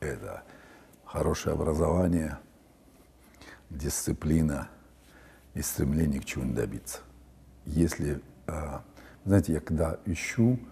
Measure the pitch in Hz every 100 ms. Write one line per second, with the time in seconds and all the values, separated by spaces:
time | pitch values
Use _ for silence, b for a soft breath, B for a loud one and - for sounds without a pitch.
0 | 76 62 50 50 B B B B B -
1 | - - 78 80 80 78 76 76 80 85
2 | 92 85 78 73 - - - - - -
3 | - - B B B B - 76 71 -
4 | - 80 78 80 78 69 - - - B
5 | B B B B B - - - 71 78
6 | 78 69 - - 64 58 55 - - -
7 | - - - - - - - 78 82 -
8 | 73 71 - - - 80 76 71 - B
9 | B B 98 98 85 78 - 80 80 -
10 | - 85 - - 117 127 B